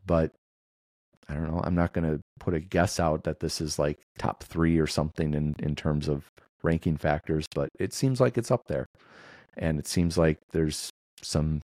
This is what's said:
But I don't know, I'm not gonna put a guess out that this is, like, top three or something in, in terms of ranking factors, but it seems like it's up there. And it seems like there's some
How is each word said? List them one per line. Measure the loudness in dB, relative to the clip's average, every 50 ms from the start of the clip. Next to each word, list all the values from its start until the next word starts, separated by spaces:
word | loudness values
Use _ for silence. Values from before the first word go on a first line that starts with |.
| 0
But | 2 2 2 2 0 _ _ _ _ _ _ _ _ _ _ _ _ _ _ _ _ _ _ _ -10
I | -6
don't | -6 -4 -2
know, | -2 -2 -2
I'm | 0 2
not | 2 2 2 0
gonna | 0 0 0 -2 -2 -6 _ _ -6
put | -4 -2 -2
a | -2
guess | -4 -2 2 2 2 2 2 0
out | 0 2 0 0 -2
that | -6 -4 _
this | -4 -6 -4 -4
is, | -4 -4 0
like, | 0 0 0 0 _ _ _ _
top | -4 -4 -4 -4 _ -12
three | -6 0 2 4 4 6 4
or | 2
something | 2 2 0 0 0 -2 -2 -2 0 0
in, | 0 0 -2 -2 -2
in | -4 -4 -4
terms | -2 0 0 0 0 0
of | -2 -2 -4 -4 _ _ -20 _ _ _ _ 0
ranking | 0 0 2 2 0 0
factors, | 0 0 0 0 0 -2 -2 -2 -2 -2 -4 -4
but | -4 -4 -4 _ -6
it | -6 -6 -2
seems | -2 0 0 2 2
like | 2 2 2
it's | -2 -2 0
up | -2 -2 _
there. | -4 -4 -4 -4 -8 _ _ _ -20 -20 -20 -20 -20 -20 -20 -20 _ _
And | -4 -2 0 0
it | -2 -4
seems | -2 0 2 2 2 4
like | 4 4 4 4 0 _ _ 0
there's | 0 0 0 -2 -4 -10 -12 _ _ _ _ _ -16
some | -12 -2 -2 0 0 0 -2 -4 -6